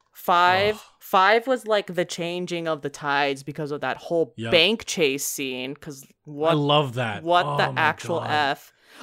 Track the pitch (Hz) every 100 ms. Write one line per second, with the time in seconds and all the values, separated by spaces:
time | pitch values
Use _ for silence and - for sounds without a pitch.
0 | _ - - 175 180 190 208 214 - _
1 | - 196 190 226 240 254 214 208 196 175
2 | 175 - 170 175 175 175 165 156 139 -
3 | 147 143 143 135 139 143 147 147 131 120
4 | - 170 156 - 113 160 175 226 - -
5 | 147 139 - - 135 127 131 - 160 135
6 | 139 _ - 143 160 156 143 147 139 117
7 | 117 104 160 175 165 143 165 131 156 160
8 | - 170 - 151 139 143 - _ _ -